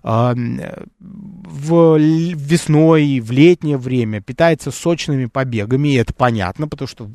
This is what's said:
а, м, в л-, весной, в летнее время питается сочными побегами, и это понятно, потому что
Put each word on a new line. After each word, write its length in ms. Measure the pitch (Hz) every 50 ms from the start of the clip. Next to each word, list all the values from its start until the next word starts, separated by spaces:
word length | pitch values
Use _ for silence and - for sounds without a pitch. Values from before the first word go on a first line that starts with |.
а, 300 | - 110 113 113 123 123
м, 300 | 120 123 120 120 123 - - - - - - - _
в 1000 | _ - - - - - - - - - 165 156 143 143 156 170 170 165 160 160
л-, 400 | 156 151 156 160 160 165 175 175
весной, 800 | 151 139 143 175 165 - - 147 151 160 160 165 156 147 143 139 127
в 120 | 113 110
летнее 460 | 123 135 151 175 175 - - 147 143
время 440 | 131 123 127 127 123 117 107 107 104
питается 500 | - - 123 - 165 170 160 - - 143
сочными 540 | - - - 170 170 - - 156 143 131 127
побегами, 640 | 113 - 135 135 131 117 107 101 110 131 135 147 147
и 60 | 135
это 180 | 123 110 - -
понятно, 560 | - 127 123 117 107 92 87 98 - 151 151
потому 180 | 160 - 139
что 240 | - - - 113 104